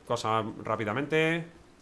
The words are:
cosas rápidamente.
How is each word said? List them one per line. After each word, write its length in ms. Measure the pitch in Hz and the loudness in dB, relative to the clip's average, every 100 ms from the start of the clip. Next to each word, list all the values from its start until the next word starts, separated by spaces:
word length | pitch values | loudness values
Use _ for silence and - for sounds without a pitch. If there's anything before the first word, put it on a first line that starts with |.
| - | -4
cosas 380 | 120 110 110 107 - | -2 2 0 0 -6
rápidamente. 840 | 110 110 104 113 143 156 160 170 165 - - - | -4 -2 0 -2 0 2 2 0 -4 -16 -20 -20